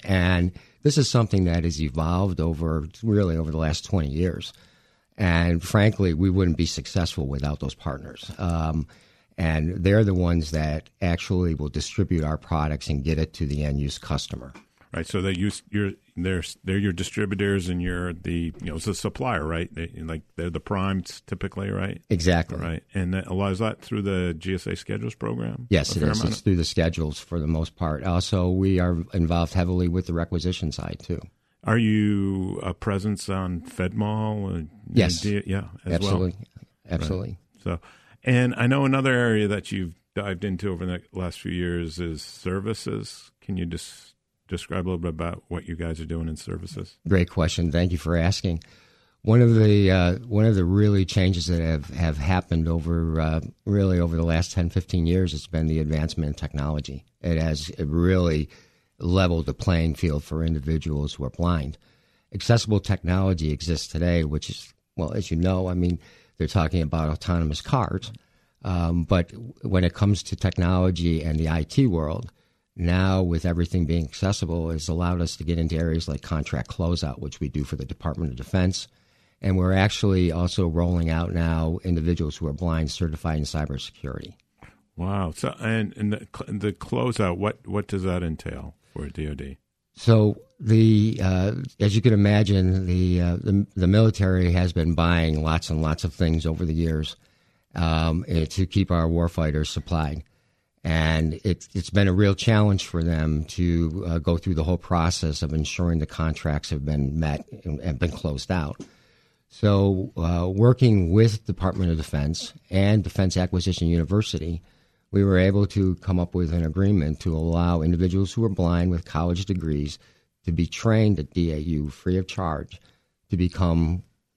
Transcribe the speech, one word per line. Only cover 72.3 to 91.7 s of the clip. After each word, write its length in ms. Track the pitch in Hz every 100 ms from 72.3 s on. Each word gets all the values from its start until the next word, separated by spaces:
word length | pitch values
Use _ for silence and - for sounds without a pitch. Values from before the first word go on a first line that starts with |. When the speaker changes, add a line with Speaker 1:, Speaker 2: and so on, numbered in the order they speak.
| - _ _ _ -
Speaker 1:
now 440 | 85 90 95 95
with 220 | 90 82
everything 420 | 87 85 87 90 76
being 180 | 85
accessible, 640 | 76 - 95 98 82 85 82
it's 180 | 80 87
allowed 320 | 82 87 87
us 160 | 82 -
to 80 |
get 140 | 78 85
into 180 | 80 80
areas 320 | 82 80 80
like 140 | 71
contract 460 | - 78 73 67 -
closeout, 500 | - 85 85 73 64
which 220 | 71 -
we 80 | 71
do 160 | 73
for 120 | 69 69
the 100 | 65
Department 440 | - 82 - 80
of 60 | 62
Defense. 500 | - 95 92 - - _ _ _ _ _
And 140 | 98 92
we're 160 | 90
actually 600 | 95 104 - 104 92 87
also 340 | 82 87 - 87
rolling 420 | 82 87 87 82
out 220 | 82 87
now 460 | 85 82 80 80 87
individuals 520 | 92 82 80 85 76 -
who 100 | 78
are 60 |
blind 380 | 73 87 82 76
certified 480 | - 85 78 82 78
in 60 |
cybersecurity. 920 | 71 78 76 67 - - 69 - - - _ _ - _ _ -
Speaker 2:
Wow. 360 | 92 101 87 -
So, 180 | - -
and, 340 | 110 113 104 -
and 160 | 104
the, 140 | 104 -
cl-, 240 | - - 104
the 140 | 104
closeout, 640 | - - 120 123 113 95 90
what, 300 | 104 - -
what 200 | 101 -
does 160 | 98
that 200 | 92 90
entail 520 | 85 78 - 67 73 - _
for 160 | - 73
D 200 | 78 76
O 60 |
D? 220 | 71 69 65 _ _ _
Speaker 1:
So 420 | - - 110 107 - - -
the, 580 | 113 110 110 107 110 -
uh, 300 | 95 92 98 120 -